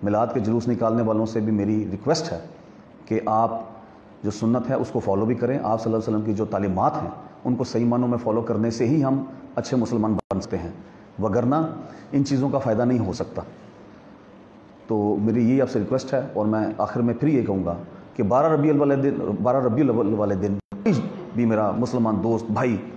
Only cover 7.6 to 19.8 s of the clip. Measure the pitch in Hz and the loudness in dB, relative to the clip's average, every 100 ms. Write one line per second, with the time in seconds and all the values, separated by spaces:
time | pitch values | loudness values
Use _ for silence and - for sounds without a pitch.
7.6 | 127 117 120 120 123 120 120 110 113 107 | 0 0 2 2 0 0 0 -2 0 0
8.6 | 117 - 117 156 135 135 - - - - | 0 0 2 2 2 0 -2 -12 -10 -8
9.6 | - 127 110 120 110 101 - 95 - 95 | -2 0 0 0 0 0 0 -4 -2 -6
10.6 | 85 - - - - - 104 104 120 147 | -6 -12 -18 -20 -20 -4 0 2 2 2
11.6 | 165 - - - - 139 139 139 135 139 | 0 -6 -14 -16 -4 -2 2 2 2 0
12.6 | 131 107 120 127 98 87 87 - 82 - | 0 2 2 2 0 -4 -6 -8 -12 -16
13.6 | - - - - - - - - - - | -20 -20 -20 -20 -20 -20 -20 -20 -20 -20
14.6 | - - - 110 104 98 107 113 117 135 | -20 -20 -4 0 2 2 2 2 4 4
15.6 | 127 123 98 131 - 135 - - 107 107 | 2 0 0 -2 0 -4 -2 -2 0 0
16.6 | 101 107 104 - 120 117 147 143 107 98 | 0 -2 -4 0 0 2 2 2 2 0
17.6 | 85 85 - - - - 104 120 156 156 | 0 -4 -8 -18 -20 -4 2 4 4 4
18.6 | 147 147 143 139 139 - 90 101 120 131 | 4 4 4 4 2 0 -2 0 2 2
19.6 | 127 117 | 2 2